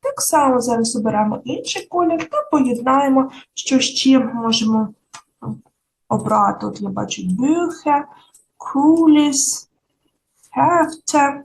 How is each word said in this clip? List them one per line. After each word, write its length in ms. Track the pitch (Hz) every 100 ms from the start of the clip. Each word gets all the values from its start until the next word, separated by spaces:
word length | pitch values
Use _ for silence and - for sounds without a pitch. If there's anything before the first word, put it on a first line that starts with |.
| 554 554
Так 60 |
само 400 | - 311 277 254
зараз 340 | 233 233 226 220
оберемо 460 | 214 208 214 -
інший 420 | 247 311 - 392 -
колір 440 | 349 339 330 330
та 120 | 605 587
поєднаємо, 800 | 302 254 240 247 269 277 269 262 - -
що 260 | - - 262
з 140 | -
чим 400 | - 262 262 220
можемо 600 | 233 226 226 220 220 214 - _ - _ _ - 220 _ _ _ _ _
обрати. 580 | 214 214 214 202 - 208
От 160 | 202
я 80 | 202
бачу 320 | 190 196 -
Bücher, 840 | 185 185 269 339 339 339 302 285 294 - _ _ _ _
Kulis, 1120 | - 269 294 330 330 302 294 269 - - - _ _ _ _ _ _ _ _ -
Hefte. 840 | - 339 320 - - 294 277 277